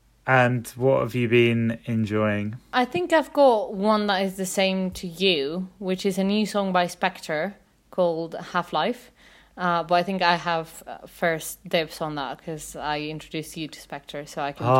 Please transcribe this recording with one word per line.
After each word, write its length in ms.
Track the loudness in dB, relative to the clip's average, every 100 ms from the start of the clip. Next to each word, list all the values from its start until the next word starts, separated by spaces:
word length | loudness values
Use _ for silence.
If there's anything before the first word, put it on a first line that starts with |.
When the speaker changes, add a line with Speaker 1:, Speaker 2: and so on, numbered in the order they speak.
| _ _ 2
Speaker 1:
And 400 | 4 4 2 -4 0
what 240 | 2 4
have 140 | 2 0
you 140 | 4
been 500 | 6 6 4 2 -2 -2
enjoying? 720 | -2 0 2 2 0 -4 -8 -4
Speaker 2:
I 100 | -2
think 300 | 0 -2 2
I've 180 | 2 2
got 400 | 4 6 4 0
one 340 | 0 2 2 2
that 140 | 0
is 120 | 0 -2
the 100 | -4
same 460 | 0 2 0 -2
to 160 | -6 -10
you, 640 | 0 2 2 0 -4 -8 -8
which 260 | -4 -2 -2
is 120 | 0
a 60 |
new 220 | 0 0 0
song 260 | -2 0
by 140 | 2 0
Spectre 680 | 0 -4 -4 -6 -4 -4 -8 _ _ _
called 460 | 0 0 0 -6 -10 -6
Half-Life. 580 | -6 -2 -2 -2 -4 -12 _ -20 -20 _ -4
Uh, 260 | -2 0
but 120 | 2 2
I 80 |
think 180 | 2 2
I 140 | 2 2
have, 440 | 0 -2 -4 -14 -16
uh, 180 | -16 -18
first 520 | -2 -2 -2 -6 -12 -2
dibs 320 | -2 -2 -6
on 160 | -6 -6
that 260 | -8 -10
'cause 340 | -12 -12 -12 -8
I 240 | -6 -4
introduced 560 | -6 -10 -10 -10 -10 -10
you 100 | -10
to 140 | -12
Spectre, 440 | -14 -14 -12 -14 -10
so 160 | -6
I 120 | -6
can 120 | -2
Speaker 1:
Ah, 100 | 2